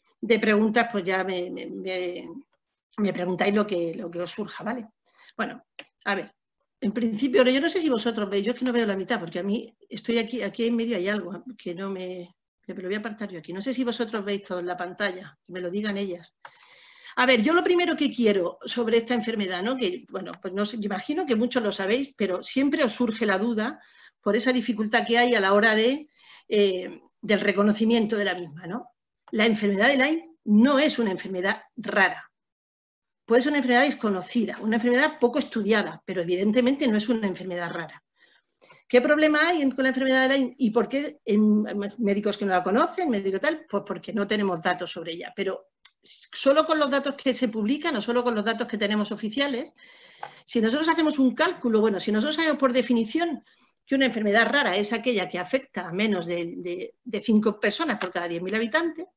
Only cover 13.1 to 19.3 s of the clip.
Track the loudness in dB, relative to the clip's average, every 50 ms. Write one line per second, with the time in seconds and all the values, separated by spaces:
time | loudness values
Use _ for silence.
13.1 | -8 -8 -10 -10 -10 -12 -12 -10 -10 -6 -6 -4 -4 -2 -2 -4 -2 -4 -4 -4
14.1 | -4 -6 -4 -4 -6 -6 -6 -8 -8 -6 -6 -6 -6 -6 -8 -8 -6 -4 -4 -4
15.1 | -4 -8 -12 -18 -20 _ _ -14 -10 -8 -8 -6 -4 -4 -4 -4 -4 -4 -4 -6
16.1 | -6 -10 -12 -18 _ _ -20 -20 -20 -20 -20 -20 -20 -20 -20 -20 -20 -20 -20 -6
17.1 | -2 2 4 4 4 4 4 4 4 4 4 4 4 4 2 2 0 0 0 -2
18.1 | 0 2 2 4 4 2 0 -2 -6 -8 -10 -8 -4 -4 0 2 2 2 2 2
19.1 | -2 -2 -2 -2